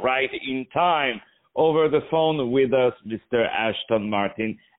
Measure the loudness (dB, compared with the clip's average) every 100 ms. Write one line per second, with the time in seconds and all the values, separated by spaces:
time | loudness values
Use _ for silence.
0 | -2 0 -2 -6 -8 -8 -4 0 0 2
1 | 0 -4 -14 _ _ 0 2 4 2 0
2 | 0 0 2 0 0 2 4 4 2 0
3 | -10 -12 -4 0 0 0 -2 -4 -2 -2
4 | 0 -2 -2 -4 -6 -6 _